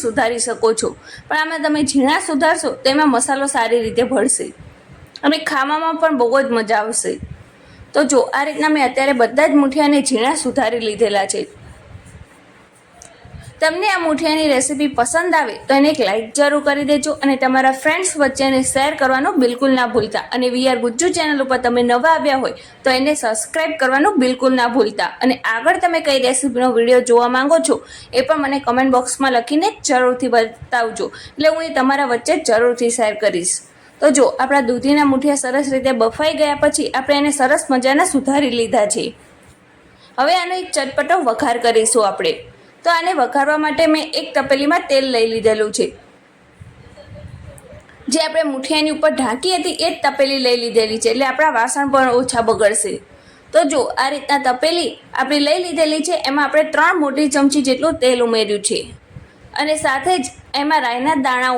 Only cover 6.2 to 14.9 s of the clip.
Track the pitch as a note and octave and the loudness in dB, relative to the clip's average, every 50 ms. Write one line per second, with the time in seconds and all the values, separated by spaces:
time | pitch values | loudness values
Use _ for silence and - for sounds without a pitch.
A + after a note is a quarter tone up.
6.2 | A#3+ A3+ B3+ C#4 C4+ A3+ A#3 A3+ G#3+ G3+ A3+ G#3 G#3 A3 A#3 - - F#3 - - | 0 2 2 2 2 2 0 -2 0 0 0 -2 -2 -2 -4 -6 -4 -6 -6 -8
7.2 | - - - - - - - - - - - - - - - C#4 D4+ B3 C#4+ B3 | -10 -16 -16 -18 -20 -20 -20 -20 -20 -20 -20 -20 -12 -4 -2 0 0 2 2 2
8.2 | - - - C4+ C#4+ D#4 D4 - D4+ D#4 D4+ D4+ C4+ B3+ C4 C4+ C4+ C#4 C#4 B3 | 2 0 -2 -4 -4 -4 -4 -2 -2 0 0 0 0 0 0 0 0 0 2 2
9.2 | A#3 - B3+ C#4 D#4 E4 C4+ D4 C#4 C4+ C4+ D#4 D4 C#4+ D4 C#4 C#4 - C4 G#3+ | 0 0 2 2 2 4 4 4 2 2 2 2 2 2 2 2 2 0 0 0
10.2 | A#3 C4+ D#4+ D4 - B3+ - C#4 A#3 A3 A#3+ A#3 A3+ G#3+ G#3 F#3+ A3+ G3+ G3+ G3 | 0 0 -2 -2 -4 -4 -2 0 0 0 -2 -2 -4 -4 -2 0 0 2 2 0
11.2 | G3 G3 - G3+ - - - - - - - - - - - - - - - - | -2 -2 -4 -6 -6 -8 -12 -20 -20 -20 -20 -20 -20 -20 -20 -20 -20 -20 -20 -20
12.2 | - - - - - - - - - _ _ _ _ _ - - - - - - | -20 -20 -20 -20 -20 -20 -20 -20 -20 _ _ _ _ _ -20 -20 -20 -20 -20 -20
13.2 | - - - - - - - - D#4+ D#4+ D#4+ F4+ G#4 G#4 F#4+ F4+ E4+ D#4+ D4+ - | -20 -20 -20 -20 -20 -16 -6 -2 -2 -2 0 0 -2 -2 -2 0 0 -2 -2 0
14.2 | E4 D4+ D#4 D#4 D#4 D4 C4+ B3+ C4 C#4 D4 C4+ D4 C4+ | 0 0 0 0 2 2 2 0 0 -2 -2 -2 -2 -2